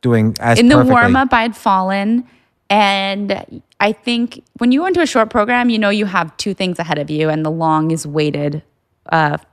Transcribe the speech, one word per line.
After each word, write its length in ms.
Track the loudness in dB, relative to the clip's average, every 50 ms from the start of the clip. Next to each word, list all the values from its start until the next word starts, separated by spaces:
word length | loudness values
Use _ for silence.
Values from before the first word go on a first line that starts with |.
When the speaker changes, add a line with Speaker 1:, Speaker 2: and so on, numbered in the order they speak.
Speaker 1:
doing 360 | -2 0 2 2 2 0 -2 -2
as 180 | 0 2 4
Speaker 2:
In 120 | 4 6 6
the 60 | 6
Speaker 1:
perfectly. 180 | 6 6 4 4
Speaker 2:
warm-up, 400 | 4 4 4 2 2 2 2 0
I 80 | 0
had 120 | 0 -2 -6
fallen. 720 | -4 -2 0 0 0 0 0 -2 -2 -2 0 -2 -2 -2 -6 _ _ _ _ _ _ _ 0
And 920 | 2 2 4 2 2 0 -2 -4 -4 -4 -4 -6 -6 -6 -8 -12 -18 -20 -20 _ _ -2
I 100 | -2 -2
think 500 | -2 -2 -4 -4 -2 -2 -2 -4 -6 -12 -20 _ -8 -2
when 120 | 0 2
you 80 | 2 2
go 40 | 0
into 160 | 0 0 0
a 40 | 0
short 240 | 0 0 0 0 0
program, 400 | 0 0 0 0 0 0 0 0
you 100 | 0 0
know 100 | 0 0
you 160 | 0 0 -2
have 300 | -2 -2 -4 -4 -4 -6
two 160 | -8 -8 -6 -6
things 260 | -4 -4 -6 -4 -6
ahead 180 | -6 -4 -4
of 120 | -4 -4 -4
you, 180 | -4 -2 -2
and 180 | -2 -2 -2 -2
the 60 | -4
long 400 | -4 -2 0 0 0 0 0 -2
is 160 | -2 -4 -6
weighted, 560 | -6 -4 -2 -2 -2 -2 -4 -4 -4 -6 -8 -10 _ _ _ _ _ _ _ _ -4
uh, 260 | -2 0 0 0 -2 -6 -10 _